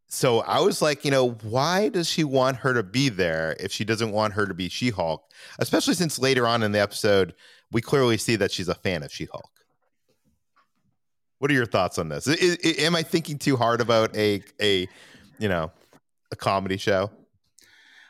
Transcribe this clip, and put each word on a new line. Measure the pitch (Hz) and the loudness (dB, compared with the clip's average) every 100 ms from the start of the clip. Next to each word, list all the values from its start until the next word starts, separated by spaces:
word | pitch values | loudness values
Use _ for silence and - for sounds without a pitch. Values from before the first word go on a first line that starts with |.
| _ | _
so | - 139 117 | -2 2 2
I | - 117 | 2 2
was | 185 170 | 2 2
like, | 156 143 | 0 0
you | 147 | 0
know, | 135 127 | 2 2
why | 113 107 120 147 185 214 | -2 -4 -2 0 0 0
does | 180 165 | -2 -2
she | - | -2
want | 151 131 127 127 | 0 2 2 2
her | 135 | 0
to | 123 | 0
be | 95 120 139 | 0 0 0
there | 92 87 80 80 73 | 0 0 0 -2 -4
if | 95 | -8
she | - | -6
doesn't | 107 110 113 | -4 -2 -2
want | 104 107 | 0 0
her | 98 101 | 0 -4
to | |
be | 87 90 | -4 -8
She-Hulk? | - 123 98 82 78 _ - - - | -4 -4 -2 -4 -4 _ -20 -20 -6
Especially | - 330 - | 0 0 0
since | 180 165 - | 0 -2 0
later | 131 127 120 | 0 2 2
on | 117 | 2
in | 107 | 2
the | 104 | 2
episode, | 101 - 107 101 90 - - - _ | 0 0 2 4 2 -4 -20 -20 _
we | 120 | -6
clearly | - 143 123 110 | 0 2 2 2
see | - 113 | 0 0
that | 98 | 0
she's | - 87 | -2 -4
a | 85 | -4
fan | 101 85 | -4 -4
of | 71 | -6
She-Hulk. | - 80 - - _ _ _ _ _ _ _ _ _ _ _ _ _ _ _ _ _ _ _ | -12 -12 -12 -18 _ _ _ _ _ _ _ _ _ _ _ _ _ _ _ _ _ _ _
What | 139 | 0
are | |
your | 139 113 | 2 2
thoughts | 107 90 - | 2 2 -2
on | 80 | -4
this? | 73 123 | -4 -2
I, | |
I, | 160 180 175 160 151 | 2 2 2 0 2
am | 151 | 0
I | 170 | 0
thinking | 160 170 - 147 | 0 -2 -2 -4
too | - 127 | 0 2
hard | 117 117 | 2 2
about | 117 113 110 107 | 4 4 2 2
a, | 104 101 - - | 2 0 -4 -2
a, | 104 95 90 - - - - - | 2 2 0 -10 -20 -20 -20 -6
you | 107 | -2
know, | 87 80 _ _ - _ _ _ | -2 -4 _ _ -20 _ _ _
a | 110 | -6
comedy | 120 98 98 92 | -2 -2 -2 -4
show? | - 98 101 - _ _ _ _ _ _ _ - - | 0 0 -2 -8 _ _ _ _ _ _ _ -20 -20